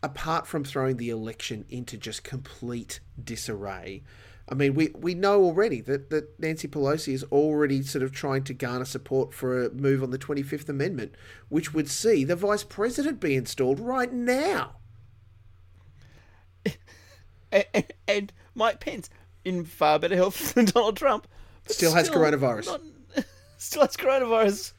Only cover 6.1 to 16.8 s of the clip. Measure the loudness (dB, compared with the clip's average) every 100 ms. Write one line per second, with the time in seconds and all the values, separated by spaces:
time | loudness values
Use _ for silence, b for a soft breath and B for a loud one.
6.1 | -4 -4 -6 -4 -4 -6 0 0 0 -2
7.1 | -4 2 4 4 4 2 2 0 -2 -4
8.1 | -4 -2 -2 -2 -6 -4 -4 -6 -8 -2
9.1 | -2 -2 -4 -2 0 -2 0 2 2 0
10.1 | -6 -4 -4 -2 -6 -4 -2 -2 -2 -8
11.1 | -12 B B B -2 0 -2 -2 0 2
12.1 | 4 2 0 0 0 -2 -4 -2 0 -2
13.1 | -2 0 0 -2 0 2 2 0 -2 -2
14.1 | -2 0 2 2 0 -4 -10 -20 -20 -20
15.1 | -20 -20 -20 -20 -20 -20 -20 -20 -20 b
16.1 | b b b b _ -8 -8